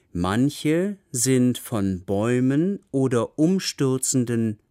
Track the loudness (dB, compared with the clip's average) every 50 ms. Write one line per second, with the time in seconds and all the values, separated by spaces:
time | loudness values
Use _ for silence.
0 | _ _ -6 -4 -2 -2 0 0 0 0 -2 -2 -2 -2 0 0 0 -2 -6 -8
1 | _ _ -6 -2 0 2 4 4 4 2 0 -2 -6 -6 -4 -2 0 0 -2 -4
2 | -4 -2 -2 0 0 0 0 2 2 2 2 2 0 0 -2 -6 _ _ -2 0
3 | 0 2 2 0 -2 -2 _ 0 2 2 2 0 -2 -4 -4 -2 0 0 0 -2
4 | -2 -2 0 0 0 0 0 -2 -2 -2 -4 -6 _ _